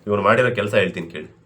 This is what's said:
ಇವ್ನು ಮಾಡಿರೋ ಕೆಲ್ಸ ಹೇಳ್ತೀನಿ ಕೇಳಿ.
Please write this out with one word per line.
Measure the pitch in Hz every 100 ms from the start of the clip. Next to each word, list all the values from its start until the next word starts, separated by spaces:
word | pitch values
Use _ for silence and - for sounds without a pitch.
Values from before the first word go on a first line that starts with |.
| 104
ಇವ್ನು | 101
ಮಾಡಿರೋ | 101 123 123 101
ಕೆಲ್ಸ | 104
ಹೇಳ್ತೀನಿ | 110 92 90 82
ಕೇಳಿ. | 78 78 _